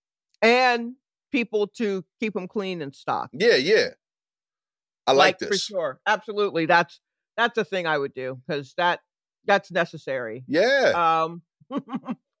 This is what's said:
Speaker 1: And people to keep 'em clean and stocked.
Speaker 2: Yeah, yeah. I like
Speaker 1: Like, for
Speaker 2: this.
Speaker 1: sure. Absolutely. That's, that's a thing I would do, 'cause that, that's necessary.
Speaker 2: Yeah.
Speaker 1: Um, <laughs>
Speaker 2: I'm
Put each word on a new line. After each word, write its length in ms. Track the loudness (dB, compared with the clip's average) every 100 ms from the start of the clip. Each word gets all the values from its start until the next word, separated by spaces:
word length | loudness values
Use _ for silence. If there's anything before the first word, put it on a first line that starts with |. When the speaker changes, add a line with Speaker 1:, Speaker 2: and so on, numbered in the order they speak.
| _ _ _ 0
Speaker 1:
And 540 | 4 4 4 0 -4 -12 _ _ _
people 340 | -4 -2 -2 -4 -2
to 260 | -4 -4 -8 _
keep 160 | -6 -6
'em 120 | -8
clean 340 | -6 -6 -6
and 120 | -10
stocked. 400 | -10 -6 -4 -6 -2
Speaker 2:
Yeah, 180 | 2 4
yeah. 320 | 4 2 2 -4 _ _ _ _ _ _ _ _ _ _ 0
I 60 |
like 220 | 4 4
Speaker 1:
Like, 40 | 2
for 40 | -4
Speaker 2:
this. 80 | -4
Speaker 1:
sure. 380 | -4 -4 -6 -4 -2
Absolutely. 600 | -2 -2 -4 -2 -2 4
That's, 340 | 4 2 -6 _ _ _ -2
that's 220 | -2 -2
a 60 |
thing 220 | -4 -4 -2
I 120 | -2
would 160 | -2
do, 260 | -6 -10 -10 -8
'cause 260 | -8 -8 -2
that, 240 | 0 0 _ _ _ _
that's 260 | 0 0 0
necessary. 720 | -4 -4 -6 -8 -6 -6 -12 -4
Speaker 2:
Yeah. 460 | 0 2 4 2 4 2 2
Speaker 1:
Um, 180 | 0 -6 _ _
<laughs> 140 | _
Speaker 2:
I'm 460 | -10 -8 -12 -10 -12 _ _